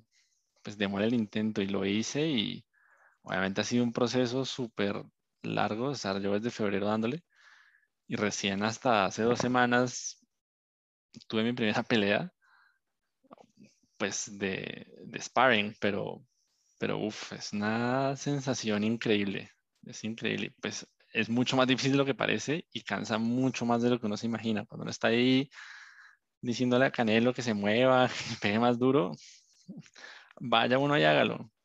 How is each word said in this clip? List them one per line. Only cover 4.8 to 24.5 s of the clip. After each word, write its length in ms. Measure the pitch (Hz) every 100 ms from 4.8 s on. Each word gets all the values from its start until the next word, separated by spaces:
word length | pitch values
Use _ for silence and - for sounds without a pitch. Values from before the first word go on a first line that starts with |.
| 101 101 101 _ _ _
largo, 460 | 110 107 104 107 131
o 60 | 131
sea, 240 | 101 98
yo 140 | 98
desde 180 | 104 120
febrero 360 | - 104 98 104
dándole, 360 | 110 113 160 - _ - - _ _ _ _ -
y 80 | 127
recién 460 | 104 - 101 98
hasta 420 | 110 113 135 107 90
hace 180 | -
dos 160 | 113 120
semanas 800 | 123 123 120 123 123 - - - _ _ _ _ _ _ _ _ _ - -
tuve 160 | 110
mi 100 | 117
primera 300 | 120 110 120
pelea, 500 | 110 117 101 104 180 _ _ _ _ _ _ _ _ _ - - _ _ - _ _ -
pues, 400 | 101 - - 101
de, 500 | 98 95 - - - - -
de 160 | -
sparring, 540 | - 123 131 110 104 -
pero, 460 | 104 101 107 - - _ _ _ _ -
pero, 200 | 107 101
uf, 340 | 104 - -
es 200 | - -
una 600 | 104 104 113 120 131 135 139
sensación 680 | 147 143 135 117 110 104
increíble, 680 | 107 117 120 104 98 98 107 _ _ _
es 200 | - 120
increíble, 500 | 110 113 110 104 101 _
pues, 260 | 104 107 - _ _
es 160 | 117 110
mucho 260 | 117 123 131
más 100 | 127
difícil 260 | 127 135
de 40 | 139
lo 80 | 139
que 80 |
parece 540 | 123 107 107 - 160 -
y 100 | 113
cansa 340 | - 101 107 110
mucho 480 | 113 123 131 123 120
más 160 | 120
de 80 | 120
lo 100 | 120
que 60 | 107
uno 120 | 104
se 100 | 117
imagina. 380 | 113 110